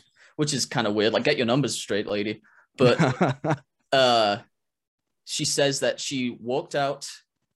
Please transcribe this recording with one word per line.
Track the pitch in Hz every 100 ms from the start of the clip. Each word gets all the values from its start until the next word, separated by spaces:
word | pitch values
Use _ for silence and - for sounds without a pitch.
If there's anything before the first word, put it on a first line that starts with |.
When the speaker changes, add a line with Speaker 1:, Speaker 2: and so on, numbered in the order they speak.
| _ _ - -
Speaker 1:
which | 147
is | 135
kinda | - 127 107
weird. | 104 107
Like, | 107
get | 143 147
your |
numbers | 117 135 123 -
straight, | - 104 107
lady. | 104 104 110 _ _ _ -
But, | 127 120
Speaker 2:
<laughs> | 139 - 165 - 156 156 _ _ -
Speaker 1:
uh, | 135 123 117 104 101 - _ _ _ _ _ _ _ -
she | -
says | 147 - 139 139
that | 123 -
she | - 135 123 -
walked | 113 139 165
out | 151 139 147 - - _ _ _